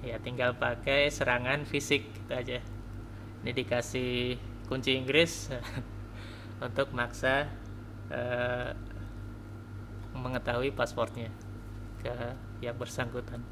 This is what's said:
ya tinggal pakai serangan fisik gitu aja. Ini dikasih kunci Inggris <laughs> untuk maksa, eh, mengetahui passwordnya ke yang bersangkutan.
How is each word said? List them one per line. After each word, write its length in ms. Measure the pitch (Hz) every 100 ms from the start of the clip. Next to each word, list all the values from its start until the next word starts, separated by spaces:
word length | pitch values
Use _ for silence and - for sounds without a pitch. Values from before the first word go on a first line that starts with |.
ya 160 | 131 113
tinggal 320 | 120 123 123 120
pakai 560 | 123 120 - 139 143
serangan 560 | - 131 123 123 143 147
fisik 420 | 147 135 143 -
gitu 220 | - -
aja. 320 | 127 123 123 - - - - - - - -
Ini 80 | 120
dikasih 880 | 120 107 120 120 131 127 123 123 123 - - -
kunci 300 | 131 127 131
Inggris 540 | 131 143 165 - - 127 - - 120 -
<laughs> 640 | - - - - - - 127
untuk 300 | 110 135 131
maksa, 560 | 120 - 135 135 147 - - - - - -
eh, 640 | 131 123 123 123 123 123 - - - - - - - - - - - - - - 131
mengetahui 560 | 127 127 123 120 135
passwordnya 560 | 135 120 - 117 120 113 - - - - - - -
ke 140 | - 123 120 131 - -
yang 160 | 120 120
bersangkutan. 640 | 123 - 123 123 113 117 117